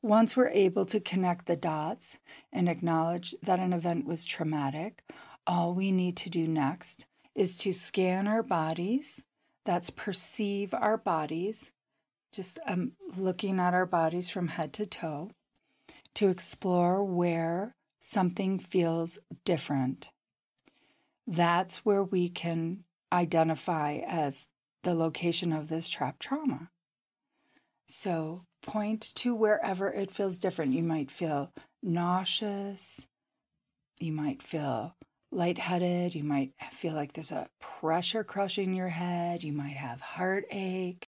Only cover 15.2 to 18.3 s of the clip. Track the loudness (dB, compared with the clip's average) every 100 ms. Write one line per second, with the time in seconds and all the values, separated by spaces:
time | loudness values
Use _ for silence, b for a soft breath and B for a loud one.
15.2 | -10 -14 _ -20 B B B B B 2
16.2 | 4 4 2 2 4 4 4 2 0 2
17.2 | 2 2 0 -2 -4 -10 _ _ 0 4
18.2 | 4